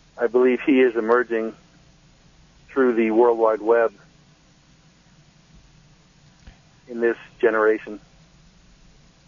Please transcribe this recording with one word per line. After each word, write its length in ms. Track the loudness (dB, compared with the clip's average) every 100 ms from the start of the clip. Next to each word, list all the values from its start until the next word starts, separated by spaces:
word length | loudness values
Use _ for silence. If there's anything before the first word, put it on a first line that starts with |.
| _ -6
I 60 | -2
believe 340 | 2 2 0
he 180 | 0 2
is 160 | 2 0
emerging 580 | 0 0 0 -4 -6 -10 _ _ _ _ _ _ _ _ _ _ -10
through 240 | -2 0
the 180 | 0 0
World 260 | 2 2 2
Wide 220 | 0 -2
Web 300 | 0 0 0 -4 _ _ _ _ _ _ _ _ _ _ _ _ _ _ _ -20 _ _ _ _ _ _ _ _ -20 -20 _ _ -16
in 100 | -4
this 160 | -2 -4 -10 -2
generation. 600 | 0 2 0 0 -4 -18 -20 _ _ _ _ _ _ _ _ _ _ _